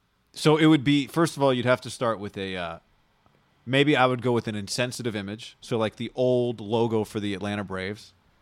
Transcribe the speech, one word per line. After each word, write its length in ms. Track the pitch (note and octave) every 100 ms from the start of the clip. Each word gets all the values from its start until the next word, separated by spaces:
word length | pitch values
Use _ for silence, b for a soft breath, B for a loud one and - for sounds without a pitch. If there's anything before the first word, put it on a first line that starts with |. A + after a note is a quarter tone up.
| _ _ _
so 240 | - D#3 D#3
it 100 | D#3+
would 160 | D#3
be, 240 | B2 C#3+ B2+
first 280 | D#3+ E3 C#3+
of 60 |
all, 100 | C#3
you'd 120 | B2+ B2
have 160 | B2+
to 80 | A#2+
start 300 | - A#2+ G2+
with 180 | G2+ G#2
a, 180 | F#2+ F#2
uh, 240 | E2+ E2 _ _ _ _ _ _ _ _ -
maybe 300 | C#3 C#3+ C3+
I 80 | B2+
would 160 | B2
go 100 | B2+
with 140 | A#2+ A2+
an 80 | G#2
insensitive 600 | G2 - B2 - A#2+ G#2
image. 420 | G2 A2 - -
So, 160 | - A#2
like, 180 | G#2+ -
the 160 | A#2
old 480 | - B2+ B2 B2 A2
logo 420 | G2+ A2+ A#2 A2
for 160 | G#2 A2
the 140 | G2+
Atlanta 300 | F#2+ G2+ G#2
Braves. 500 | F#2+ F#2+ F#2+ G#2 - _ _ _